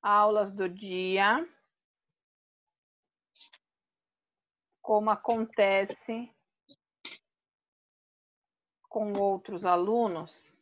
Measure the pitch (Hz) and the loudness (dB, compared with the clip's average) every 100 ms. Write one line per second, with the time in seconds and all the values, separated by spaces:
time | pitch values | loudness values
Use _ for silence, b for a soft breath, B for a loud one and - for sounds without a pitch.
0 | 202 208 208 214 202 196 190 180 196 185 | 4 4 4 2 -2 -4 -6 -6 -8 -4
1 | 185 190 196 254 339 _ _ _ _ _ | -2 2 2 2 -2 _ _ _ _ _
2 | _ _ _ _ _ _ _ _ _ _ | _ _ _ _ _ _ _ _ _ _
3 | _ _ _ - - - _ _ _ _ | _ _ _ -20 -20 -20 _ _ _ _
4 | _ _ _ _ _ _ _ _ - 214 | _ _ _ _ _ _ _ _ 0 2
5 | 214 208 - 233 220 - 196 196 196 - | 2 0 0 -2 -2 2 2 4 0 -6
6 | - 226 240 _ _ _ _ - _ _ | -10 -10 -10 _ _ _ _ -20 _ _
7 | - - _ _ _ _ _ _ _ _ | -20 -20 _ _ _ _ _ _ _ _
8 | _ _ _ _ _ _ _ _ _ 220 | _ _ _ _ _ _ _ _ _ -6
9 | 214 202 202 190 - 180 190 175 185 233 | -4 -2 -2 -2 -6 -6 0 0 2 0
10 | 226 170 160 - _ _ | 0 -4 -10 -18 _ _